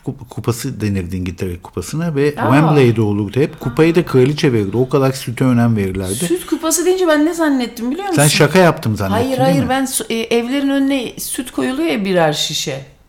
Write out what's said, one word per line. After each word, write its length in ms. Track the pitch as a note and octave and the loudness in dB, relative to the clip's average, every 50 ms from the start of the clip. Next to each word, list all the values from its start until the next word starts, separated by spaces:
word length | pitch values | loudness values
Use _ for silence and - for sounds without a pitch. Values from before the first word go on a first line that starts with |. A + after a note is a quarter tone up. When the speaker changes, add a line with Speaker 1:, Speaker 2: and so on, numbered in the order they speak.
| - | -10
Speaker 1:
kup-, 240 | C#3+ B2+ - - - | -10 -10 -10 -14 -14
kupası 520 | - - A2+ - A2 - - C#3 B2 F#2 | -12 -8 -4 -4 -4 -4 -4 -8 -6 -4
denirdi 360 | G#2+ G#2 G2+ G2 F2 E2+ F#2 | -4 -2 -2 -2 -4 -4 -6
İngiltere 440 | F2+ F2+ F2+ E2+ - G2+ F#2 F2 - - | -6 -6 -6 -6 -6 -8 -8 -8 -10 -12
kupasına 520 | - - - - - - D#3 E3+ E3+ D3+ | -12 -10 -10 -8 -6 -6 -6 -4 -4 -2
ve 200 | C#3 C#3+ D3 C#3+ | 0 0 0 0
Speaker 2:
Aa. 160 | - - A2+ C3 | 0 0 2 4
Speaker 1:
Wembley'de 480 | D3 D#3+ D#3 D3+ C#3+ C3 A#2+ A2 A2+ | 4 4 4 4 6 6 4 4 2
olurdu 400 | A2 G#2 G2+ G2+ G#2+ G2 - B2+ | 2 0 0 -2 -2 -2 0 0
hep. 200 | D3+ E3+ - - | 0 0 -2 -6
Kupayı 340 | - C3 - - D#3+ E3+ E3 | -8 -6 0 2 2 4 4
da 120 | F3+ F3 | 2 0
kraliçe 460 | - - C3 B2+ C#3+ D3+ D3 - C#3+ A#2+ | 2 4 4 4 4 2 0 0 2 2
verirdi. 240 | A2 G2+ F#2+ G2+ | 2 0 0 0
O 120 | A#2 C3 B2+ | -2 -2 0
kadar 240 | - C#3+ C3+ C3+ B2+ | 0 0 0 0 -2
süte 320 | - - B2+ A#2 - C3+ | -4 -8 -8 -4 0 0
önem 320 | B2+ B2 A#2 A#2+ A#2 A2+ | 2 4 4 4 2 2
verirlerdi. 380 | G#2+ G2 F#2+ F#2 F#2+ F#2 F2+ G2 | 2 0 -2 -2 -4 -4 -4 -4
Speaker 2:
Süt 320 | B2 F3 E3+ E4+ F4+ - | -4 -2 -2 -2 -4 -2
kupası 380 | - E4+ C4+ - D#4+ D#4+ F4+ D#4+ | -4 -6 -4 -2 -2 -2 0 2
deyince 240 | F4+ F#4 F#4 F#4 E4 | 0 2 2 2 2
ben 180 | D4+ D4 D4+ | 4 4 2
ne 80 | D#4+ F4 | 0 0
zannettim 560 | E4 E4 D4+ C#4 C4 A#3+ A3+ - - A3+ B3 | 0 0 0 0 0 -2 -4 -6 -8 -6 -6
biliyor 180 | C#4+ F4+ G4+ G4+ | -6 -6 -4 -2
musun? 140 | F4 C#4 D3 | 2 2 4
Speaker 1:
Sen 60 | D3+ | 4
şaka 300 | - - D#3 C3+ - F#3 | 4 4 2 4 6 6
yaptım 380 | F#3 E3 - - - A2+ G#2+ | 6 6 4 2 -2 -4 -2
zannettin, 180 | G2 G2+ F#2+ G2 | -2 -2 -2 0
Speaker 2:
Hayır, 160 | D#3+ B3 C4+ | 0 0 0
Speaker 1:
değil 100 | C4 B3 | 0 2
Speaker 2:
hayır. 220 | C4 C4+ C4+ C#4 - | 2 2 4 2 2
Speaker 1:
mi? 60 | A#3 | 0
Speaker 2:
Ben 160 | C4 C4+ C4+ | 0 0 -2
su-, 220 | B3+ - - - - | -2 -4 -6 -6 -4
e, 60 | A#3 | -4
evlerin 540 | A3+ A3+ - A3+ A#3 A#3 A#3+ C4+ C#4+ C#4 C#4 | -4 -2 0 0 0 0 0 -2 0 0 0
önüne 520 | C#4 C#4 C#4 C4+ C#4 C4+ A#3+ - - - | 2 2 2 2 0 -2 -2 -4 -8 -10
süt 300 | - - - - B3 - | -10 -10 -8 -8 -8 -8
koyuluyor 380 | - - C4 B3+ C4 C4+ E4 E4 | -6 -4 -4 -2 -2 -2 -2 -2
ya, 160 | C#4 A3+ F#3+ | -2 -2 -2
birer 280 | G3 F#3 F3+ E3 D#3 D3+ | 0 2 2 2 2 0
şişe. 540 | C#3+ - - D3+ - - D#3 C3+ C#3 C3+ - - _ _ | -2 -4 -4 -4 -6 -6 -6 -8 -8 -10 -16 -20 _ _